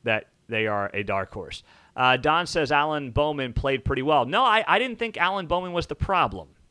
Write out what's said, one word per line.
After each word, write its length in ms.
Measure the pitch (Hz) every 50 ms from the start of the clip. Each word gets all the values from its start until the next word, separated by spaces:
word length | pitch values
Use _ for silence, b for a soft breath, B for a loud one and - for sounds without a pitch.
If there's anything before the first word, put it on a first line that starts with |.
| -
that 280 | 120 110 107 - - _ _ _ -
they 180 | 113 110 110
are 240 | 107 104 101 101 98 -
a 120 | 101 101
dark 280 | 98 98 98 95 - -
horse. 300 | 104 87 73 - - b b b b b b b
Uh, 220 | - 127 127 127
Don 320 | 127 123 151 156 170 175 -
says 240 | - 170 151 131 151
Alan 400 | 143 147 156 151 147 143 127 107
Bowman 400 | 147 147 151 151 143 131 123 117
played 320 | - - 139 135 131 -
pretty 180 | - 139 131 131
well. 240 | 151 156 143 120
No, 160 | 123 165 226 269
I, 220 | 240 214 220 -
I 140 | - 170 208
didn't 180 | 247 254 226 -
think 180 | 233 226 -
Alan 300 | - 170 180 196 196 180
Bowman 260 | 151 175 180 185 180 175
was 140 | 175 156
the 80 | - 147
problem 540 | - - - 190 175 147 113 98 92 78 - _ _ _ _